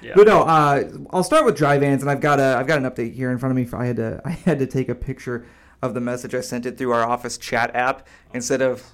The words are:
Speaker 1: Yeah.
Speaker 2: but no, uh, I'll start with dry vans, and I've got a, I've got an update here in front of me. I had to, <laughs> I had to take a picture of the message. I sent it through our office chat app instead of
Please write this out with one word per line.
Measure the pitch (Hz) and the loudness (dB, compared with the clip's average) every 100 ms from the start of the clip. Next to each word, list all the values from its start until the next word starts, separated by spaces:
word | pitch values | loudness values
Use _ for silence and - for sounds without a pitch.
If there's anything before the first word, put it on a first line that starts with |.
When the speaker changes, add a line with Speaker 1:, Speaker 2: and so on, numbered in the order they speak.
Speaker 1:
Yeah. | - 190 | 0 6
Speaker 2:
but | 214 | 8
no, | 175 | 8
uh, | 160 160 147 139 87 104 - | 6 4 4 2 -2 -8 -4
I'll | 185 | -2
start | 175 311 | 2 4
with | 254 156 | 4 2
dry | 143 143 | 2 4
vans, | 143 135 | 2 2
and | 143 | 0
I've | 131 | 0
got | 147 143 | 2 2
a, | 135 123 | 2 2
I've | 131 | 0
got | 151 | 0
an | 131 | -2
update | 123 117 | -4 -6
here | 120 127 | -4 -4
in | 123 | -2
front | 131 | -2
of | 131 120 | -2 -2
me. | - | -4
I | |
had | 123 117 | -4 -2
to, | 113 - | -4 -6
<laughs> | |
I | - | -8
had | 165 185 143 | -4 -2 0
to | 131 | -2
take | 135 127 | -2 -4
a | |
picture | 120 - 131 - 120 - _ _ _ | -6 -8 -10 -10 -10 -12 _ _ _
of | 127 | -8
the | 117 | -6
message. | 120 123 120 | -6 -8 -6
I | 127 | -8
sent | 123 123 123 | -6 -8 -8
it | 117 | -6
through | 127 | -2
our | 117 | 0
office | 117 120 120 - | 0 -2 -6 -12
chat | - 117 120 120 | -6 -2 -2 -2
app | 127 131 - - _ | -2 -4 -10 -20 _
instead | 123 120 135 | -12 -4 -2
of | 131 113 - | 0 -4 -10